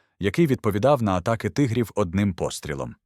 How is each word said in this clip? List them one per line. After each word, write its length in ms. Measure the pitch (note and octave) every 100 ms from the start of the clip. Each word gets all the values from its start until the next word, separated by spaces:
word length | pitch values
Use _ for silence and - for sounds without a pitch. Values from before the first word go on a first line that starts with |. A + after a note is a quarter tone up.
| _ -
який 280 | G2 E3 D#3+
відповідав 560 | - A2 G2 B2+ C#3+
на 80 | G#2+ F2+
атаки 320 | A#2 A2 G#2
тигрів 420 | C3+ C#3 A#2 A2 -
одним 380 | F#2 F#2+ G#2
пострілом. 600 | F2 C#2+ - D2+ C#2 B1 -